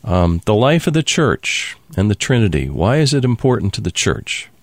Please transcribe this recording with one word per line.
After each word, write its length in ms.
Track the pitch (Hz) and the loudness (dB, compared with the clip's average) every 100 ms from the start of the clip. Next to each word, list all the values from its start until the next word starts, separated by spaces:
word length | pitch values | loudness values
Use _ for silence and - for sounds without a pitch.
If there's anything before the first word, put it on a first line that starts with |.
Um, 380 | - 90 87 85 | 0 2 2 2
the 100 | - | 0
life 340 | 107 127 165 170 | 2 4 2 2
of 40 | |
the 120 | 156 | 0
church 720 | 151 - 143 73 - - - - _ - | 0 0 0 0 -4 -6 -8 -14 _ -2
and 140 | 98 | 0
the 60 | 101 | 0
Trinity, 520 | - 127 107 76 67 | 0 2 2 0 -2
why 280 | 69 92 143 | -2 0 2
is 180 | 143 | 2
it 100 | 139 | 2
important 480 | 123 120 135 123 101 | 0 0 0 0 -2
to 60 | - | -4
the 120 | 104 | -6
church? 560 | - - - - - - _ | -2 -2 -2 -6 -10 -12 _